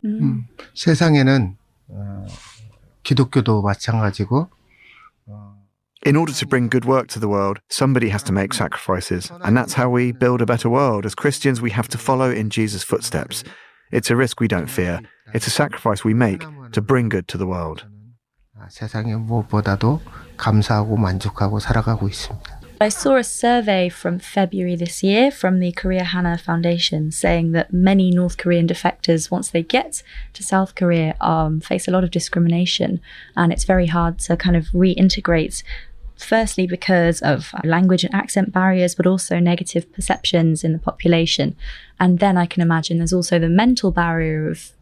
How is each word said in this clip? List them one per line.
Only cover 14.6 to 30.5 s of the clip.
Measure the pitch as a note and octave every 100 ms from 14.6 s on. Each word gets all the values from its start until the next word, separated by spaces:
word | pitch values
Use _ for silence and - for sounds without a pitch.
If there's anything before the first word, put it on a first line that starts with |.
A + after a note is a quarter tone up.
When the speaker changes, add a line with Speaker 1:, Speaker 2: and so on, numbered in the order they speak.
| D#2+
Speaker 2:
fear. | - F2+ E2+ A2+ _ -
It's | A2 A#2
a |
sacrifice | - D3 - A2+ G2+
we | A2
make | A2 A#2+ F#2+ - D3 B2
to | A#2
bring | G#2+ C3 A#2
good | G#2 F2
to | F2+
the | F#2
world. | F2+ D#2+ D#2 G#2 G#2 A2 A#2+ _ _ _ G#2+
Speaker 1:
아, | F#2+
세상에 | - A2 A2 A2+ A2
무엇보다도 | A2 A#2 G#2 G#2 G2+ G2 A2 D#3 - - - -
감사하고 | - G#2+ G2+ G#2+ G#2 G#2+
만족하고 | G2+ F#2+ G#2 - G2+ G#2+
살아가고 | - A2+ A2 A2 G2+
있습니다. | - - - - - - -
Speaker 3:
I | G#3+
saw | G#3+ C#4+ C4+
a |
survey | A#3+ - A#3 A#3+ G#3+ F#3+ F3+
from | - F3+ F3
February | - - F#3+ G3 F3+ F3
this | E3+ -
year | G3 G#3 C4+
from | C4+ F#3+ F#3
the | F3+
Korea | F3 F#3 F#3
Hana | F3 F3+ F3 E3+
Foundation | - E3+ E3+ E3+ - D#3+ D#3
saying | D#3+ F3 E3+ E3
that | E3 -
many | F3+ F#3 G3 F#3
North | F3+ F3+ -
Korean | F3+ F3 E3+
defectors, | E3+ - - - E3 D3+
once | F3+ -
they | E3+
get | E3 C4+ D#4 - - - -
to | -
South | G3